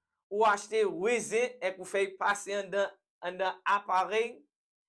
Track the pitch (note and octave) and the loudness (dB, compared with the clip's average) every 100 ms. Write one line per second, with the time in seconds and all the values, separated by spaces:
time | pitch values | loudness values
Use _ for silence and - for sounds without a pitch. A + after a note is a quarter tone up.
0 | _ _ - G3+ A3 G3+ G#3 A3 G#3 E3 | _ _ -6 2 2 2 0 0 0 0
1 | G3+ A#3+ - G#3+ B3 - F#3 F#3 F3+ G3+ | 0 0 0 0 -2 -2 -6 -6 -4 -2
2 | G3 F#3+ G3 G3+ - G3+ G3 G3 G3 - | -2 0 0 0 -2 -4 -2 0 -2 -4
3 | _ _ F3 F3+ F#3+ F3+ - G3+ G3+ F#3 | _ _ -8 -2 -2 -2 0 0 2 0
4 | F3+ G#3 A#3 A#3+ - _ _ _ | 2 0 -2 -4 -20 _ _ _